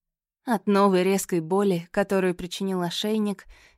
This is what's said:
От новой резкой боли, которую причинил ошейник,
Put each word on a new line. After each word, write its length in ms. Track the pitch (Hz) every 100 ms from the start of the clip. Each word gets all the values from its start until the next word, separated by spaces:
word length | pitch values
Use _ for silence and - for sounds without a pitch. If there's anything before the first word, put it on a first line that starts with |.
| _ _ _ _
От 240 | - 214 208
новой 360 | 196 202 180
резкой 360 | 185 196 - 175
боли, 480 | 160 190 202 175 170
которую 440 | - 196 190 185 180
причинил 460 | 175 - 190 185
ошейник, 640 | 175 - 214 220 208 190 - - _